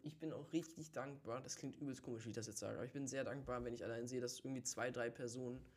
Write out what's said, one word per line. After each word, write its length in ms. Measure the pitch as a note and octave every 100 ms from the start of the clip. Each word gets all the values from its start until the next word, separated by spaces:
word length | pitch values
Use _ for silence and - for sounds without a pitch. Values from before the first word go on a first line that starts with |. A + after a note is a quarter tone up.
ich 160 | D3+ D#3
bin 140 | D#3+
auch 200 | C#3 D3
richtig 380 | D#3+ E3 - D#3
dankbar, 500 | B2 C3+ C#3 - B2
das 140 | C3
klingt 220 | - C#3 -
übelst 260 | C#3+ B2+
komisch, 220 | - A2+
wie 60 | A#2
ich 40 |
das 140 | G#2+ G#2+
jetzt 100 | G#2
sage, 180 | G#2+ A2
aber 80 |
ich 80 | B2+
bin 140 | C#3+ C3+
sehr 160 | C3+
dankbar, 420 | C3 C#3 B2+ B2
wenn 80 | A#2+
ich 120 | A#2+
allein 240 | A2+ A#2 A#2+
sehe, 120 | B2+
dass 200 | B2 -
irgendwie 240 | C3 C3
zwei, 260 | B2+ - B2
drei 200 | B2 A#2+
Personen 540 | A#2+ B2 B2+ B2 B2+ -